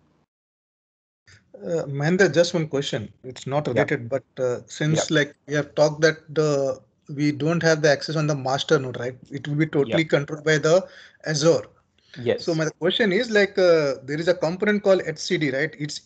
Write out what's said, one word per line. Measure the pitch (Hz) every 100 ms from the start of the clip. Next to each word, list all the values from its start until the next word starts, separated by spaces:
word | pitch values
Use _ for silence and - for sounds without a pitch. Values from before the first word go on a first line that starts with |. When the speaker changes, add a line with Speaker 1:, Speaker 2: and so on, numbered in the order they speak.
| _ _ _ _ _ _ _ _ _ _ _ _ _ - _ -
Speaker 1:
Uh, | 202 165 147
Mahendra, | 139 147 185 180
just | 156 170
one | 170 151
question. | 139 139 135 101 _
It's | 127 120 -
not | 143 151
Speaker 2:
Yeah. |
Speaker 1:
related, | 123 147 143 117
but, | 131 - -
uh, | 127 117 -
since | - 156 156 -
Speaker 2:
Yeah. | 156
Speaker 1:
like | 143 - -
we |
have | 147 143 -
talked | 151 147
that | 156 156 -
the, | 151 151 143 135 127 - _ -
we | 139 147
don't | 143 147 170
have | 165 160
the | 151
access | 139 - 156
on | 151
the | 143
master | 131 139 - 156
node, | 131 120
right? | 123 127 -
It | 139 151
will | 147
be | 156
totally | 151 120 110
Speaker 2:
Yeah. | 160 156
Speaker 1:
controlled | 143 156
by | 156 156
the | 151 180 185 - - _ -
Azure. | 151 160 151 - _ _ _ _ -
Speaker 2:
Yes. | 117 107
Speaker 1:
So | - 160
my | 156 -
question | 165 - 220
is | 180 247
like, | 208 196 202
uh, | 180 165 147 127
there | 131 151
is | 170
a |
component | 175 156 185 208 208
called | 202 185 165
H | 156
C | - 170
D, | 151
right? | 131 156 -
It's | 147 -